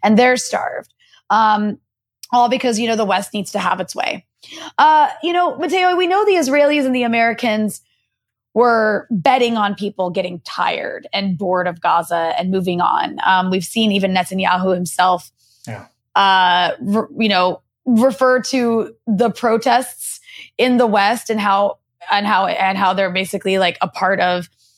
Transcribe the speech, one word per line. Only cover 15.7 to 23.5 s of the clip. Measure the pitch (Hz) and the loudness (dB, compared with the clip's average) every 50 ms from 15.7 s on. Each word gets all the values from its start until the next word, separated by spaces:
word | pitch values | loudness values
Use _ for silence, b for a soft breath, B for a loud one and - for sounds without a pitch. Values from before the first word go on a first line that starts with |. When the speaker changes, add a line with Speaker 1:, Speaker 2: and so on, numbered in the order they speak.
| 110 98 - - _ _ _ _ - | -12 -12 -14 -18 _ _ _ _ 0
Speaker 1:
uh, | - 196 196 190 185 185 180 175 180 175 165 - - | 2 2 4 4 4 4 2 2 2 0 -2 -4 -4
re-, | - 196 202 220 226 - - - | -4 -2 -2 -2 -2 -4 -4 -2
you | 226 208 | 0 0
know, | 196 185 180 185 160 - _ _ _ _ - | 2 2 0 0 -2 -6 _ _ _ _ -2
refer | 254 233 220 254 269 226 - 262 254 254 254 - | 0 2 4 2 2 2 2 2 2 2 0 -2
to | - 269 262 240 233 226 226 196 - - _ _ | -2 -2 0 0 0 0 0 -2 -4 -10 _ _
the | 226 214 185 240 226 | -2 0 0 0 0
protests | - - 247 233 220 226 - 254 233 247 254 - - - - - - - B B B B B B B | -2 -2 -2 0 0 0 2 2 2 2 0 -2 -10 -14 -14 -14 -14 -14 B B B B B B B
in | - 240 254 247 240 | 0 2 2 4 4
the | 247 | 2
West | 220 202 202 196 208 240 226 - - | 2 2 2 2 2 0 -2 -4 -4
and | 220 214 | -4 -2
how, | 202 202 196 196 202 196 - - _ _ _ _ - - | 0 0 2 2 0 0 -2 -6 _ _ _ _ -6 -2
and | 202 202 208 | -2 0 0
how, | 208 208 185 190 | 0 0 0 0
and | 175 - - 190 190 190 190 | 0 0 0 -2 -2 0 0
how | 196 185 190 | 0 0 0
they're | 190 196 185 | 0 -2 -2
basically, | 180 185 190 - - 190 - 190 | -2 -4 -4 -4 -6 -4 -2 0